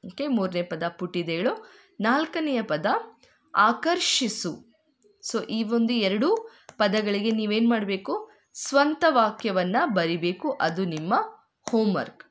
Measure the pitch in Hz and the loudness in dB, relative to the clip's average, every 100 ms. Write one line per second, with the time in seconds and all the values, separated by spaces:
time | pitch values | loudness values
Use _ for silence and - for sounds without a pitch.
0 | - - 285 240 185 180 175 165 170 175 | -16 -8 -2 0 0 -2 -4 -4 -6 -4
1 | 180 180 165 165 202 440 - - _ _ | -6 -4 -2 0 -2 -2 -10 -20 _ _
2 | 208 269 320 349 311 254 185 151 196 320 | 0 2 0 -4 -2 -2 -2 -2 0 -2
3 | - _ _ _ _ - 214 233 320 359 | -4 _ _ _ _ 2 2 2 0 0
4 | - - 240 - 180 - - _ _ _ | 0 0 0 -2 -6 -8 -16 _ _ _
5 | _ _ - 226 - 220 214 233 226 240 | _ _ -8 -6 -4 -4 0 2 2 2
6 | 196 202 285 453 - - - - 208 208 | 2 2 2 2 -2 -20 -20 0 2 2
7 | 208 202 214 220 214 214 233 233 202 190 | 0 0 0 0 0 2 4 2 0 -4
8 | 196 370 427 _ _ - - 277 294 311 | -4 -6 -6 _ _ -10 0 4 4 4
9 | 330 262 220 214 220 185 180 220 330 190 | 4 4 2 0 -2 0 0 0 2 0
10 | 165 170 170 196 302 - 165 170 190 156 | 0 0 -2 -2 -6 -2 -2 -2 -4 -4
11 | 160 262 440 - _ _ - 233 220 175 | 0 0 0 -10 _ _ -2 0 2 0
12 | 113 - - | -4 -12 -20